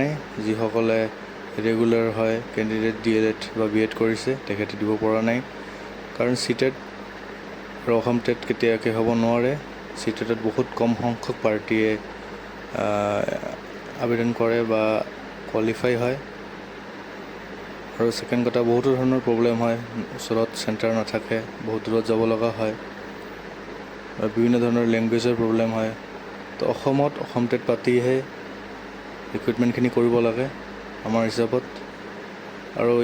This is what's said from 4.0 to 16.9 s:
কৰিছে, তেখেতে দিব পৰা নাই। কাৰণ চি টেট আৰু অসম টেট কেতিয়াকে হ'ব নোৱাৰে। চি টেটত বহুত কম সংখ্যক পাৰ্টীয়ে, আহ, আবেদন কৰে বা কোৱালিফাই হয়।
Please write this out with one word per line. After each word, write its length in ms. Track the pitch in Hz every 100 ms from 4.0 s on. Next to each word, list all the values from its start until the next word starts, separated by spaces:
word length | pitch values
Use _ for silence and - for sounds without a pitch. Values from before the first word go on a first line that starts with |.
কৰিছে, 300 | 113 110 - 135 -
তেখেতে 260 | 101 107 104
দিব 100 | 107 107
পৰা 180 | 110 110 113
নাই। 80 | 120 131 - - - - - - -
কাৰণ 180 | 120 123
চি 100 | - -
টেট 140 | 135 - - - - - - - - - - -
আৰু 100 | - 117
অসম 160 | 117 120 117
টেট 140 | 120 -
কেতিয়াকে 420 | 120 117 113 117 113
হ'ব 120 | 113 117
নোৱাৰে। 320 | 113 120 123 147 - - - -
চি 120 | -
টেটত 280 | 107 113 113 110
বহুত 200 | 107 127 -
কম 160 | 117 113
সংখ্যক 360 | 123 117 - 120
পাৰ্টীয়ে, 460 | 113 107 - 113 110 107 - - - - - - - -
আহ, 460 | 104 104 104 101 - - - - - - - -
আবেদন 260 | 120 117 117 117
কৰে 200 | 113 117 113
বা 100 | 110 107 107 - - - - -
কোৱালিফাই 440 | 113 110 110 123 120
হয়। 160 | 123 135 - - - - - - -